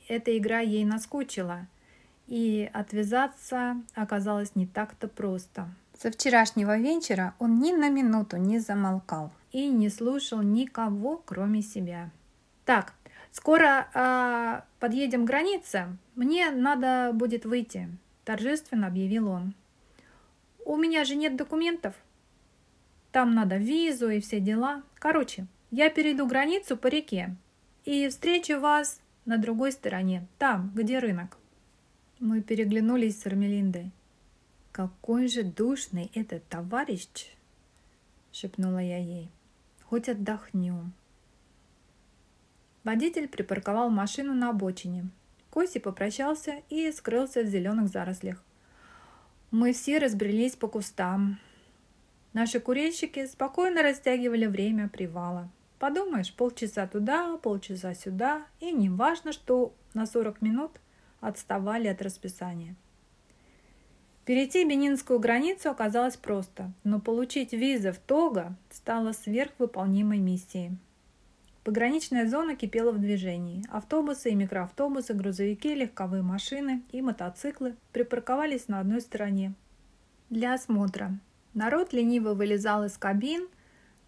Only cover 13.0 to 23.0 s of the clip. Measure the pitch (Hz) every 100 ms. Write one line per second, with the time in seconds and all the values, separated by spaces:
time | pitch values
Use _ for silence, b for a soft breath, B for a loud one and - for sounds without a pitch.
13 | B B B - - 320 311 269 - -
14 | 254 254 247 233 233 226 - _ 240 247
15 | 277 247 233 269 349 392 - 202 175 185
16 | - 247 254 339 339 269 262 285 254 254
17 | 247 226 240 233 226 247 226 190 175 175
18 | - _ - 214 233 302 - 226 196 180
19 | 190 220 208 185 185 196 _ _ b b
20 | b b b b _ _ 466 302 330 320
21 | 277 285 311 262 285 311 339 339 202 -
22 | _ _ _ _ _ _ _ _ _ _